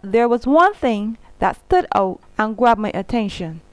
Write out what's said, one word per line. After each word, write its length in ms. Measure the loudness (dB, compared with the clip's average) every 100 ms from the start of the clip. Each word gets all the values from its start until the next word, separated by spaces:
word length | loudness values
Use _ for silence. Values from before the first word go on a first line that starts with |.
there 260 | 0 2 2
was 180 | 0 2
one 280 | 4 4
thing 420 | 2 -4 -2 -6 -10 -18 -4
that 180 | -4 -4
stood 300 | _ 0 2
out 260 | -2 -2 -4 -10 -4
and 220 | -4 2
grabbed 200 | 2 2
my 120 | -2
attention 720 | -6 -4 -4 -4 -6 -12 -12 _